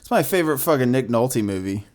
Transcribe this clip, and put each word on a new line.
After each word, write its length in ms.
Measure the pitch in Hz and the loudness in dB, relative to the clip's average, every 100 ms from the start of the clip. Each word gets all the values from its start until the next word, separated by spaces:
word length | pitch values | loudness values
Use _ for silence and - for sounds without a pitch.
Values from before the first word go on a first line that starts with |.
It's 100 | - | -2
my 140 | 233 | 0
favorite 340 | - 190 156 139 | 2 0 0 0
fucking 320 | 170 147 123 | 0 2 2
Nick 160 | 127 110 | 0 0
Nolte 360 | 117 127 120 | 0 0 0
movie. 420 | 104 95 95 101 101 | -2 -4 -4 -6 -8